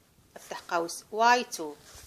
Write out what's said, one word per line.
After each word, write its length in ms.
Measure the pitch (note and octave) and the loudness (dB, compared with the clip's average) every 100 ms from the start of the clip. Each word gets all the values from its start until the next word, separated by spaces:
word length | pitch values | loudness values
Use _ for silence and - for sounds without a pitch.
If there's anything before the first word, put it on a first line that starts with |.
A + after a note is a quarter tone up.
| _ _ _ - | _ _ _ -16
افتح 240 | - F#3+ | -12 -10
قوس، 440 | - F3 E3+ - - | -4 -2 -2 -8 -6
واي 320 | G#3+ A#3+ B3 | 4 6 4
تو. 320 | - - D#3 D3 - - | 2 -8 -10 -12 -18 -20